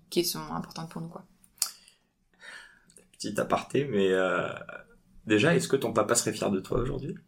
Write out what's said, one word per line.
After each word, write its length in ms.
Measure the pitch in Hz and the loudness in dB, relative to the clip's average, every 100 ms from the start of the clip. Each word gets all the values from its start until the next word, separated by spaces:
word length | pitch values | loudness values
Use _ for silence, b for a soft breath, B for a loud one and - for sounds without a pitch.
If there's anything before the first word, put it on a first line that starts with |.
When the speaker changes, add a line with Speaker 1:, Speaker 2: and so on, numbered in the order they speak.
| - | -4
Speaker 1:
qui 160 | 180 170 | 0 0
sont 160 | 160 156 165 | -2 -6 -8
importantes 340 | - - 165 | -8 -10 -10
pour 120 | 165 | -10
nous, 40 | 165 | -12
quoi. 140 | - - _ _ - B B B B B _ _ _ B B B B B - _ - | -14 -20 _ _ -4 B B B B B _ _ _ B B B B B -20 _ -10
Speaker 2:
Petit 220 | 107 104 | -6 -2
aparté, 480 | - - - 127 143 | 0 0 0 0 0
mais, 200 | 104 95 | 2 4
euh, 360 | 92 92 87 58 - - - - - _ - - | 4 4 0 -2 -6 -12 -16 -18 -20 _ -16 2
déjà, 300 | 107 143 170 | 4 6 4
est-ce 120 | - | 2
que 80 | 131 | 0
ton 160 | 123 | 2
papa 220 | 107 - 117 | 2 4 2
serait 180 | 113 | 2
fier 180 | - 101 | -2 0
de 80 | 95 | 0
toi 200 | - 110 | 0 -2
aujourd'hui ? 360 | 127 135 143 - | -2 -4 -6 -10